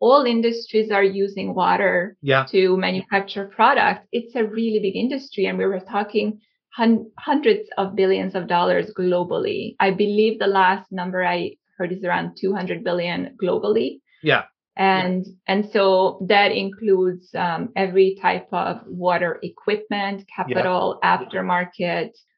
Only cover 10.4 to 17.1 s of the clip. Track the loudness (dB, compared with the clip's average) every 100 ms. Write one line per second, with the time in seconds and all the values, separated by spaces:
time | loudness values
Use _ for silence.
10.4 | 0 2 2 0 -4 -8 -6 -2 -2 -2
11.4 | -4 -10 _ -8 -6 -4 -2 -2 -4 -4
12.4 | -4 -2 -4 -6 -4 -2 -2 -4 -8 -4
13.4 | -2 0 2 0 0 -6 _ _ 0 0
14.4 | 0 _ _ 0 2 2 0 -2 -6 -10
15.4 | -2 -2 0 2 4 4 2 0 0 4
16.4 | 4 2 -4 -4 2 2 2